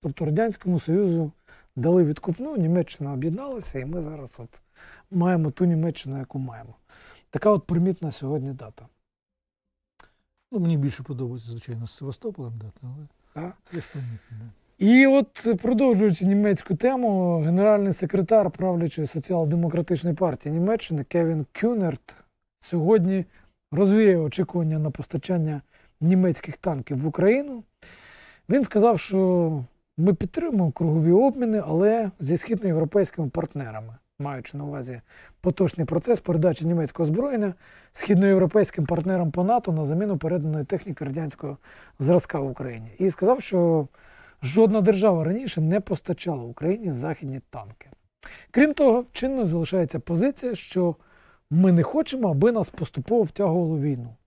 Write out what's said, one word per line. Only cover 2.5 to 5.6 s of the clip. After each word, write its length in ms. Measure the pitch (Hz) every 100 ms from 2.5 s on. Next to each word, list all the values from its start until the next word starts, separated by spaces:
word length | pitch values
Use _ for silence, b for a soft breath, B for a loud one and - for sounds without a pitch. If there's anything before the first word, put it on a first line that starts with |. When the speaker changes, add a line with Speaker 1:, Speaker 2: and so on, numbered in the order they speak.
| 285
Speaker 1:
Німеччина 560 | 160 175 160 - 139
об'єдналася, 680 | 139 151 180 277 254 - 135
і 60 | 131
ми 160 | 175
зараз 340 | 151 156 131 -
от 220 | 113 - _ B B B B
маємо 400 | 190 175 180 156
ту 140 | -